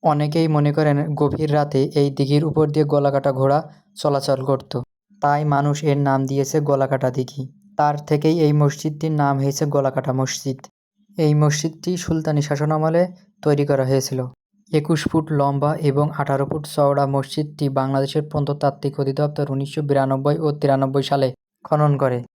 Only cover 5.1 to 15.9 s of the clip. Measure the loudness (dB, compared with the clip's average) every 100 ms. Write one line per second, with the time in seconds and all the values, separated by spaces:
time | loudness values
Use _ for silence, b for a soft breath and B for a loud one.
5.1 | _ 0 0 2 0 0 0 0 2 2
6.1 | 2 0 -2 0 0 2 0 2 0 -2
7.1 | -2 -6 -8 -14 -14 -20 -2 0 0 -2
8.1 | 0 2 4 4 4 2 0 -8 -4 -4
9.1 | 0 0 0 -2 -2 0 0 0 -2 -2
10.1 | -2 -2 -4 -8 -8 -12 _ _ _ _
11.1 | -2 2 4 2 0 -4 -6 -6 -6 -2
12.1 | -2 0 -2 -2 -2 0 0 0 2 0
13.1 | -4 B _ 0 0 2 0 2 0 0
14.1 | -6 -6 -10 _ _ _ -4 0 -2 0
15.1 | -2 0 0 0 2 0 0 0